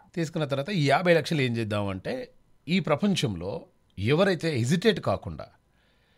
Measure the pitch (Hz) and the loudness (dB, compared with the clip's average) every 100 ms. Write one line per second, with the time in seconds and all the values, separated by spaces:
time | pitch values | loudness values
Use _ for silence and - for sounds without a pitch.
0 | _ 175 160 165 143 135 143 202 139 143 | _ -6 -4 -2 -2 -4 -2 0 4 4
1 | 180 165 - 151 131 117 110 104 101 95 | 6 4 4 0 0 0 -2 -2 -4 -6
2 | - 254 - _ _ _ - 185 165 143 | -6 -8 -10 _ _ _ -2 0 0 0
3 | 208 180 127 87 92 151 - _ _ - | 2 0 -2 -4 -6 -8 -12 _ _ -4
4 | 104 156 196 175 160 131 117 175 220 160 | 0 4 2 2 0 0 0 2 2 2
5 | 120 92 - 73 - _ _ _ _ _ | 0 -4 -4 -12 -14 _ _ _ _ _
6 | _ | _